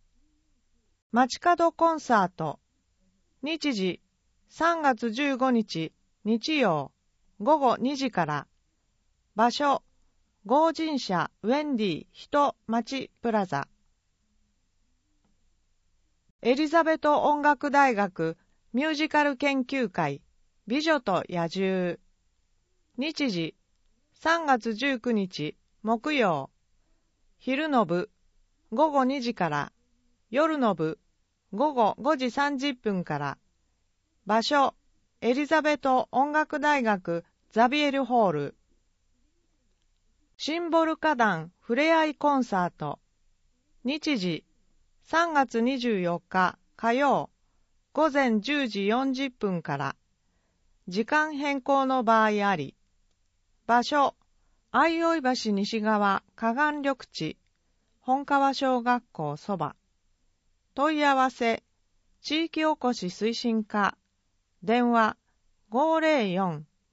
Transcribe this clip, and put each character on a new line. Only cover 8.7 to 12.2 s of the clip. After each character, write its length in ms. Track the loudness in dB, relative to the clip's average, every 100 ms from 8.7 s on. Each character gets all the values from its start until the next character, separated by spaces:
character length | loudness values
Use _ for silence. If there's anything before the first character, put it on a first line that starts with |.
| _ _ _ _ _ _ 0
場 140 | 0
所、 320 | 2 0 0 _ _ _ _ _ _ 0
豪 280 | 2 2
神 260 | 0 -4 -4
社 320 | -2 -2 -2 _
ウ 60 | -2
ェ 120 | -2
ン 120 | -2 -2
デ 80 |
ィ 240 | -2 -4 -8
人 440 | -20